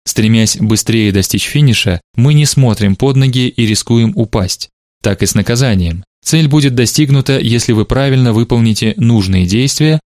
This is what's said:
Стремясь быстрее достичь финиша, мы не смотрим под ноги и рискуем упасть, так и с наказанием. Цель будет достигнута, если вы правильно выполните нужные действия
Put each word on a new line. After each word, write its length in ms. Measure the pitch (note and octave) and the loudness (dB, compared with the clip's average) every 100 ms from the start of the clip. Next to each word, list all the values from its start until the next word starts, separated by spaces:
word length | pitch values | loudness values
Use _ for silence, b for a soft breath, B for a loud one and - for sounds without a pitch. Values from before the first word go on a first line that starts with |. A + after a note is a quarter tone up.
Стремясь 520 | - - A2 A2+ A2 - | -8 -2 2 2 0 -2
быстрее 560 | G#2+ A2 - A2+ G#2+ | -2 -2 0 0 0
достичь 320 | G2 F#2 G2+ | 0 -2 -4
финиша, 560 | - C#3+ C#3+ A2 G2+ F2 - - | -4 0 2 2 0 -4 -6 -2
мы 180 | C3 | 2
не 120 | D3+ D3 | 2 2
смотрим 500 | - B2+ G#2+ G2+ G2 | 2 0 2 0 0
под 180 | C3+ C3+ | 0 2
ноги 300 | C3+ B2+ B2+ | 0 0 -2
и 180 | - A2 | -2 -2
рискуем 460 | G#2 - A#2 A2+ - | -2 0 0 2 0
упасть, 540 | A2 A#2 F#2+ - - _ _ _ | -2 -2 -4 -6 -12 _ _ _
так 180 | G#2 G2 | -6 -2
и 40 | G2 | -2
с 100 | - | -2
наказанием. 640 | - A#2+ C3 G2 E2+ E2 - _ | -2 0 0 0 -2 -6 -12 _
Цель 240 | - D#3+ D#3+ | -2 0 2
будет 260 | D3 C#3 | 2 2
достигнута, 640 | B2 A#2 - D3 C#3 C3 C3+ | 0 0 0 2 0 0 -2
если 340 | B2 A#2+ - | 0 -2 0
вы 120 | A2 | 0
правильно 480 | G#2 C3 C#3 C3+ B2 | 0 -2 0 0 2
выполните 640 | A2 A#2 A#2+ A2+ G#2 A2 A2 | 0 0 0 0 0 -2 0
нужные 500 | A#2 A2+ F#2+ F#2+ F2+ | 2 2 2 0 0
действия 540 | G#2 C3+ - D3+ D#3 | 0 -2 0 0 0